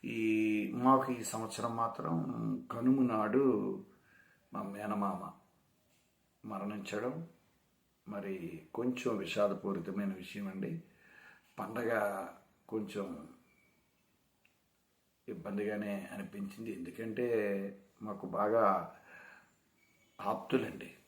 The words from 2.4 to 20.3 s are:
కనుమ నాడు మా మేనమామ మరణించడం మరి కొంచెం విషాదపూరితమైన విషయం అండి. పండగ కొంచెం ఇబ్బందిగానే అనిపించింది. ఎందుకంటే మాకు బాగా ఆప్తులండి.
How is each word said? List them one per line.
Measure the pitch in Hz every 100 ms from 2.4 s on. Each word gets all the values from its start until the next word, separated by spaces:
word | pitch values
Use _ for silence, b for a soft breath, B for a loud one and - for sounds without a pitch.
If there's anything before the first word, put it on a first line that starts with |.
| 110 85 -
కనుమ | 117 127 135
నాడు | 127 110 107 127 135 107 101 98 - b b b b b _
మా | 98
మేనమామ | 101 98 104 104 98 90 - - _ _ _ _ _ _ _ _ _ _
మరణించడం | 107 98 101 104 98 104 123 156 165 - _ _ _ _ _ _ -
మరి | 101 98 92 82 80 -
కొంచెం | - 123 123 123 104
విషాదపూరితమైన | 95 107 101 98 101 95 85 95 98 95
విషయం | - 104 98
అండి. | 95 160 165 - B B B B B _ -
పండగ | 98 113 117 113 104 95 95 - _ _ -
కొంచెం | 110 101 104 95 78 76 - _ _ _ _ _ _ _ _ _ _ _ _ _ _ _ _ _ _ -
ఇబ్బందిగానే | 92 92 101 104 104 104 98 -
అనిపించింది. | 101 95 101 98 - 113
ఎందుకంటే | - - - 113 110 123 113 101 98 98 - - _
మాకు | 107 101 95
బాగా | 85 104 117 101 92 85 B B B B B B _ _ _ _ _ _ -
ఆప్తులండి. | 98